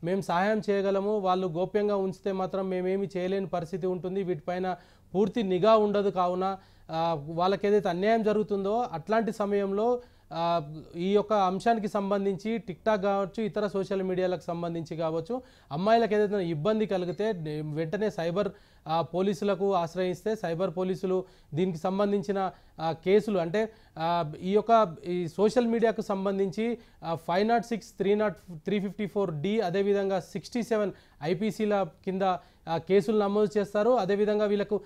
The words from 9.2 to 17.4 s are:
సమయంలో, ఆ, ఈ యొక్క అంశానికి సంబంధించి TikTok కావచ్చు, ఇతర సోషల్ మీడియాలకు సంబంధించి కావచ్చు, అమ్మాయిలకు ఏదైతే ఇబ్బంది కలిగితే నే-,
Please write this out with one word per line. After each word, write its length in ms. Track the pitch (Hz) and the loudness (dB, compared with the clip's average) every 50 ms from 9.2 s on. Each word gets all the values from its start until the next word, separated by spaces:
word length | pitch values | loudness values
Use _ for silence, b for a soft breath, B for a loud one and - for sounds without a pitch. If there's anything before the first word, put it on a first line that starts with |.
| 226 196 208 | 0 0 -2
సమయంలో, 680 | - 208 202 202 202 202 196 196 202 214 240 247 247 247 B B B B - 156 | -2 -2 0 0 0 0 0 0 0 0 0 0 -2 -4 B B B B -10 -6
ఆ, 300 | 160 170 170 170 170 156 147 156 160 - - - | -2 0 0 0 0 -2 -4 -10 -14 -16 -12 -8
ఈ 160 | 170 175 190 202 | -4 0 2 4
యొక్క 200 | 202 196 202 220 | 2 4 2 2
అంశానికి 560 | 208 196 185 185 190 185 233 233 226 196 208 | 2 2 2 0 2 2 2 2 2 0 -2
సంబంధించి 680 | - 208 196 196 202 202 196 196 196 180 - 220 226 233 | -2 -2 -2 0 0 0 0 0 -2 -2 -2 -4 -4 -4
TikTok 440 | - - 175 - - 220 214 208 185 | -4 -8 -12 -6 -2 0 0 2 2
కావచ్చు, 400 | 202 196 196 202 185 196 - 226 | 0 0 0 0 -2 -4 -4 -4
ఇతర 240 | 202 160 214 208 | -4 -2 -2 -2
సోషల్ 360 | 202 170 196 190 - 202 190 190 | -2 -2 -2 -4 -2 -2 -2 -2
మీడియాలకు 400 | 185 185 180 185 180 180 165 - | -2 0 0 0 0 -2 -2 -4
సంబంధించి 540 | - 170 170 170 170 170 165 165 - 165 | -6 -6 -4 -4 -4 -4 -6 -6 -6 -6
కావచ్చు, 460 | 156 165 160 160 165 160 - 233 254 254 B B B B B 139 | -4 -2 -2 -2 -2 -4 -4 -6 -6 -8 B B B B B -6
అమ్మాయిలకు 420 | 156 185 208 226 233 233 208 208 | -2 2 4 4 4 4 4 2
ఏదైతే 320 | 208 214 202 202 208 185 | 2 2 2 0 0 -2
ఇబ్బంది 400 | 170 170 151 147 208 220 220 214 | -2 -2 -2 0 0 0 0 0
కలిగితే 460 | - 202 185 180 175 175 - 202 220 220 | 0 0 -2 -2 -2 -4 -2 -2 -2 -4
నే-, 420 | 175 | -4